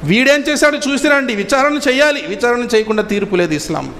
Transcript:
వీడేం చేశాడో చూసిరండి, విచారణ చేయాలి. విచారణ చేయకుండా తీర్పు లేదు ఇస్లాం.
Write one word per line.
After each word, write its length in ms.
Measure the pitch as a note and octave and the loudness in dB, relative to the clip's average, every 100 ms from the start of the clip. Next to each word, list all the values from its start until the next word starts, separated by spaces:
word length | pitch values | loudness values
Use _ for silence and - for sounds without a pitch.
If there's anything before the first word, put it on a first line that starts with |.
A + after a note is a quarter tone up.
వీడేం 360 | D3 G#3 C4 D4 | 2 2 4 2
చేశాడో 380 | C#4+ D4 D4+ D4 D4 | 2 2 2 2 -2
చూసిరండి, 440 | C#4 D4 C#4+ B3+ | -2 2 2 0
విచారణ 460 | G#3 G3+ C4+ C#4+ D4 C#4+ | -4 -2 0 0 0 -2
చేయాలి. 340 | C4 D4 C#4+ G#3 | 2 2 0 -6
విచారణ 400 | G3+ A#3+ A#3+ A#3+ | -4 -2 0 0
చేయకుండా 280 | A3 A3 G#3+ | 0 2 0
తీర్పు 340 | G#3 G3+ G3 F#3 | 0 -2 0 0
లేదు 180 | F3 | 0
ఇస్లాం. 400 | D3+ - D3+ C3+ C3 | -2 -4 -6 -6 -12